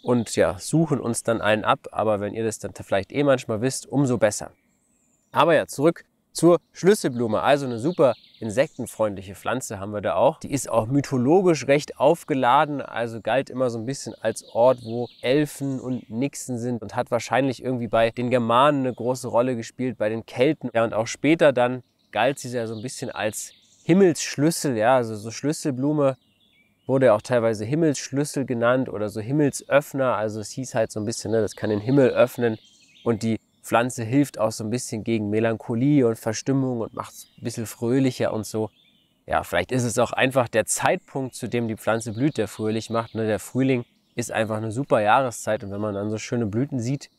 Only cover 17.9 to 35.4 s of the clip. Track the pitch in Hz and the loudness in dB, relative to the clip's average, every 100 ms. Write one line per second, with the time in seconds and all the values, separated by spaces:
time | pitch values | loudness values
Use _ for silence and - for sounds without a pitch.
17.9 | 113 113 110 123 123 113 120 143 147 131 | 2 2 0 0 0 4 6 6 4 -2
18.9 | - 120 127 120 104 127 123 113 - 127 | -2 -4 -4 0 0 2 -2 -8 -6 -6
19.9 | 113 107 113 - - 135 151 123 117 117 | -2 -2 -4 -8 0 2 2 -2 0 0
20.9 | 104 113 - 139 165 156 123 123 127 - | 0 -4 -2 2 4 4 4 0 -2 -10
21.9 | _ _ 104 123 143 127 120 113 113 120 | _ _ 0 0 0 -6 -6 -6 -8 -10
22.9 | - 123 - 104 - - _ _ _ - | -10 -10 -4 -4 -6 -14 _ _ _ 2
23.9 | 175 190 143 - - 147 170 147 117 110 | 6 6 4 -4 0 0 0 -2 0 4
24.9 | 131 113 110 110 - 143 156 156 127 143 | 4 2 -6 -10 -6 -4 -4 -4 -2 0
25.9 | 151 139 131 _ _ _ _ _ _ - | 2 0 0 _ _ _ _ _ _ -2
26.9 | 131 131 107 - 123 113 107 107 151 165 | 4 6 4 2 2 2 0 -2 0 2
27.9 | 139 - 135 147 - 127 117 117 131 127 | 0 -4 -4 -2 -4 -4 0 2 2 0
28.9 | 101 104 104 107 147 143 - - 135 147 | -4 -6 -6 -4 2 0 0 2 2 2
29.9 | 139 131 120 110 107 104 - 127 - 113 | -2 0 0 -2 -4 -10 -10 -6 -2 -2
30.9 | - 107 113 - 110 101 - 107 107 104 | -2 -4 -6 -2 0 0 -2 -2 -2 2
31.9 | 139 127 - 123 - 120 110 _ _ _ | 4 4 4 2 2 -2 -2 _ _ _
32.9 | _ - 110 110 110 _ _ - 113 123 | _ -2 -2 0 -4 _ _ 0 2 2
33.9 | 123 113 135 143 - 110 110 107 123 - | -4 0 2 2 0 -2 -2 -4 -4 -6
34.9 | 113 101 113 104 104 | -8 -2 -2 0 0